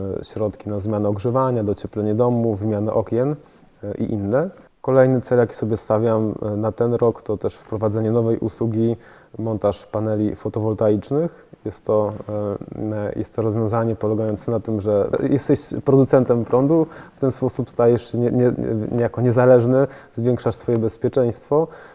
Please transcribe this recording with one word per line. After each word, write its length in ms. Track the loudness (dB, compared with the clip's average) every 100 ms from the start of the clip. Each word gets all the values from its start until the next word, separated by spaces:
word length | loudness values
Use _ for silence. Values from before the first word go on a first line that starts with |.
| -8 -8
e, 40 |
środki 460 | -10 -6 -6 -6 -8
na 100 | -6
zmianę 280 | -4 -2 -2
ogrzewania, 560 | -2 -2 0 0 0
docieplenie 500 | -2 -4 -6 -4 -2
domu, 400 | 2 2 2 0
wymianę 380 | -2 -2 -2 -2
okien, 440 | -2 0 -2 -2 -4 -12 _ _ _
e, 100 | -8
i 180 | -6 -4
inne. 380 | -4 0 0 -2 -8 -20 _
Kolejny 380 | 2 4 6 4
cel, 180 | 2 2
jaki 160 | 2
sobie 220 | -2 -4 -4
stawiam, 580 | 0 2 2 2 0 -4
e, 140 | -4 -2
na 160 | -2
ten 220 | 0 0
rok, 280 | 2 0 0
to 140 | -4 -4
też 180 | -4
wprowadzenie 560 | -8 -10 -4 -2 0 0
nowej 280 | 2 0 0
usługi, 580 | -2 -4 -2 0 0 -2 -10 -20 -18 -8
montaż 480 | -6 -2 -2 -2 -6
paneli 500 | -4 -2 0 -2 -4
fotowoltaicznych. 1160 | -6 -4 -2 0 2 2 0 -2 -2 -6 -20 -14
Jest 200 | -12 -8
to, 280 | -2 0 0 -4 -8 -6 -4 -6 -10 -8 -6
e, 240 | -6 -6 -6
jest 180 | -8 -4
to 60 |
rozwiązanie 540 | -2 0 0 0 -2 -2
polegające 540 | -2 -2 -2 -4 -4
na 100 | -4
tym, 200 | -2 -2
że 300 | 0 0 2 0 0
jesteś 300 | 0 0 -2 -2 -6
producentem 600 | 2 4 6 4 4 0
prądu, 420 | 2 2 4 2 0 -6 -18 -4
w 40 |
ten 120 | -4
sposób 380 | -2 -4 -4 -6
stajesz 420 | 2 4 4 0
się 60 | -2
nie, 120 | 0
nie, 220 | 2 2 0 -2 -2 -2
niejako 280 | -2 -2 0
niezależny, 640 | 2 4 8 8 6 2 2 -4 -14 -4
zwiększasz 380 | 0 0 -2
swoje 240 | -4 -2 0
bezpieczeństwo 880 | 0 -2 -2 0 0 -2 0 0 0 -6 -20